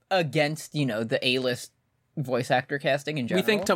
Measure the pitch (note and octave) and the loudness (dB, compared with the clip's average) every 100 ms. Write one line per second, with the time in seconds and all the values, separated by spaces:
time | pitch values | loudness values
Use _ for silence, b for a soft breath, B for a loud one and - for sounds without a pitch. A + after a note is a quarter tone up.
0 | _ F#3+ D#3+ D3+ D3 D3+ - D3 C3+ A2 | _ 0 2 2 0 -2 -6 -2 0 0
1 | A2+ - B2+ B2+ B2+ B2 - _ _ _ | 0 0 2 2 0 -4 -8 _ _ _
2 | _ - C3+ B2 - B2+ - C#3+ D#3 C#3+ | _ -8 -2 -2 2 0 0 -4 0 -2
3 | - D3+ A#2+ F3+ F#3+ G#3 G3 | -2 -4 0 0 2 0 0